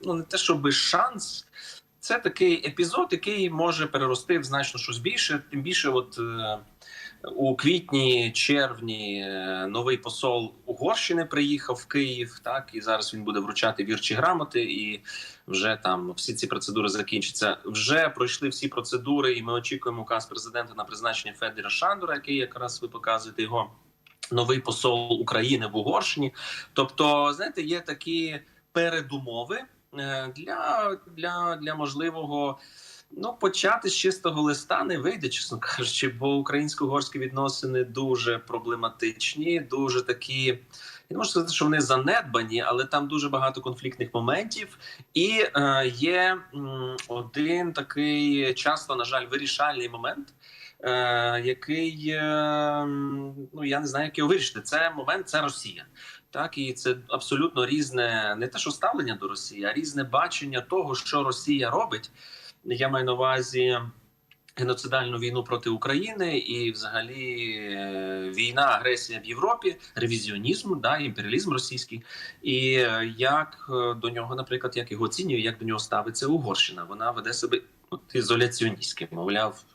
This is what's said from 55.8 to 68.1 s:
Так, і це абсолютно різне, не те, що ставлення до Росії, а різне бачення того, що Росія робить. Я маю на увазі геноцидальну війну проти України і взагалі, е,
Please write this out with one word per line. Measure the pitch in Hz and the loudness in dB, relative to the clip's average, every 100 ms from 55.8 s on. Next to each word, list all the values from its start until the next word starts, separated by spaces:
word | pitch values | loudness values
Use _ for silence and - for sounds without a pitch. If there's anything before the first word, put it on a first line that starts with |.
| - - - - _ | -18 -20 -20 -20 _
Так, | - 165 - | -6 -4 -4
і | 135 | -4
це | 127 127 127 - | -2 -2 -2 -2
абсолютно | 135 - 139 160 127 123 | -4 0 2 2 2 2
різне, | 147 139 127 120 113 107 104 | 2 0 0 2 2 0 -2
не | 127 | -4
те, | - | -4
що | - | -4
ставлення | - 196 285 - 107 | 0 0 0 -2 -4
до | 95 | -6
Росії, | 202 - 101 101 | -6 -8 -4 -2
а | |
різне | 127 156 143 | -2 -2 -2
бачення | 127 139 170 - 143 131 | 0 2 2 0 -2 -2
того, | - 185 139 127 | 0 0 0 -2
що | - 147 | 0 2
Росія | 135 120 - 143 120 | 2 2 2 2 4
робить. | 151 226 110 - - - - - - | 2 0 -2 -6 -16 -20 -20 -20 -14
Я | - 120 135 | -4 0 2
маю | 135 127 | 2 2
на | |
увазі | 123 131 131 127 127 127 123 117 - _ _ _ - _ - | 2 2 2 0 2 2 2 -2 -10 _ _ _ -20 _ -4
геноцидальну | 123 123 120 131 123 120 | -2 -2 0 0 0 -2
війну | 120 123 | -2 -2
проти | 120 120 - | -2 -2 0
України | 165 - 139 214 220 175 143 | 0 0 0 0 -2 0 0
і | - 120 117 | -2 -2 -2
взагалі, | 110 107 113 117 131 127 120 117 107 | -2 -4 -4 -4 -6 -6 -4 -4 -6
е, | 104 98 98 95 95 | -6 -6 -4 -4 -4